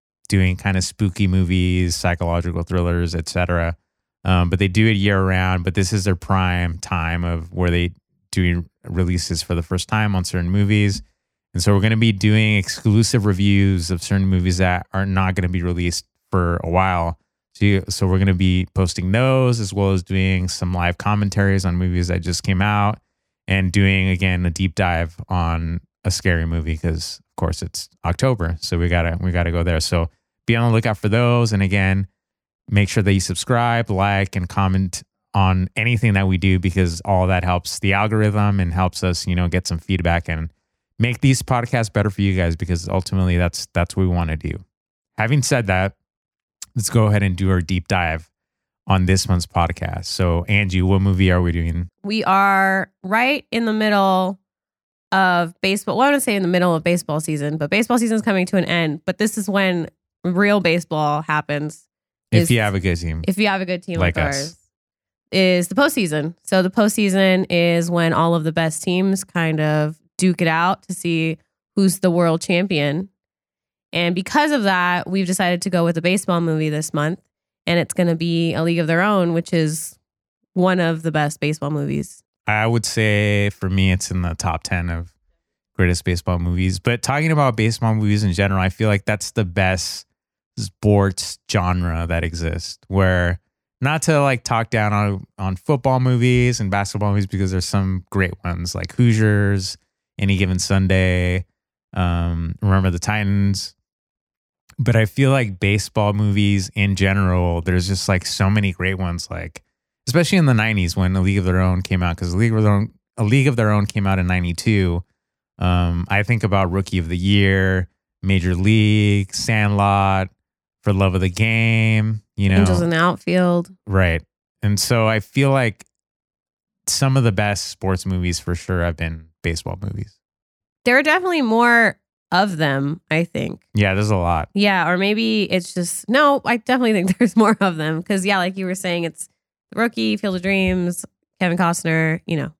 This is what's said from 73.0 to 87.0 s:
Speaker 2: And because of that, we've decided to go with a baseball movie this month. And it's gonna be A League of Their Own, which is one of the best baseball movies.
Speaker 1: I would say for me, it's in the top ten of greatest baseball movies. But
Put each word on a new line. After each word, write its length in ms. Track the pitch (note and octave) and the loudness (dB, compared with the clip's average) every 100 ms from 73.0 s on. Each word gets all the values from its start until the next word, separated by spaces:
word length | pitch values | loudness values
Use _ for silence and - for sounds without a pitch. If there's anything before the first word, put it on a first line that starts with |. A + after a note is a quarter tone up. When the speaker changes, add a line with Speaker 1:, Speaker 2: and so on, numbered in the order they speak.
| G3 _ _ _ _ _ _ _ _ | -6 _ _ _ _ _ _ _ _
Speaker 2:
And 240 | E3 F3 F3 | -4 -2 -2
because 360 | F#3+ D4 D4 | -2 0 2
of 120 | C#4+ | 2
that, 460 | G3 F3+ F3+ F3+ - | 0 0 0 -2 -2
we've 180 | G3 F3+ | -2 -2
decided 340 | F#3 F3+ F3 | -2 0 -2
to 60 | F#3+ | -2
go 140 | F3 | 0
with 140 | E3+ E3 | 0 0
a 40 | |
baseball 380 | F3 G3 - E3+ | 0 0 0 -2
movie 300 | E3 D#3 D#3 | 0 0 -2
this 240 | D3+ D#3 | -4 -4
month. 260 | D3 D3+ E3 _ _ _ _ - | -4 -4 -4 _ _ _ _ -2
And 120 | E3+ | -2
it's 140 | - | -2
gonna 220 | - F3 E3 | -2 0 0
be 380 | E3+ E3 E3 | -2 -2 -2
A 100 | - | -2
League 160 | E3 E3+ | -2 0
of 80 | D#3 | 0
Their 140 | E3 | 0
Own, 320 | G3+ G3 E3+ | 2 2 0
which 180 | E3 E3+ | -2 -2
is 480 | E3+ D#3 D#3 - - _ _ _ _ _ | 0 0 -4 -10 -16 _ _ _ _ _
one 260 | F#3 F3+ F#3 | 0 0 2
of 220 | E3 D#3+ | 0 -2
the 80 | D#3+ | -2
best 300 | D3+ D3 - | -2 -2 -2
baseball 280 | D3 D3+ C#3+ | -4 -4 -4
movies. 540 | D3+ C#3+ C#3+ - - _ _ - | -4 -4 -6 -6 -12 _ _ -2
Speaker 1:
I 180 | G#2+ A2+ | 0 2
would 200 | A#2 - | 0 -2
say 640 | A2+ G#2+ G#2 G#2 G#2 G2+ | 0 2 2 2 2 0
for 200 | - F#2 | -2 -2
me, 220 | F#2+ F#2+ | 2 2
it's 180 | F#2 - | 2 -2
in 120 | F#2 | -4
the 140 | F2 D#2+ | -4 -4
top 280 | E2+ E2 | -6 -6
ten 260 | - F2+ F2 | -4 -4 -4
of 240 | E2+ F2 _ _ _ _ _ _ - | -6 -8 _ _ _ _ _ _ -2
greatest 300 | F2+ E2+ - | 0 0 -2
baseball 340 | F2 - F2 | -4 -2 -2
movies. 400 | F2 F2 F#2 F#2 | -2 0 0 -2
But 220 | B2 A#2+ | -2 -2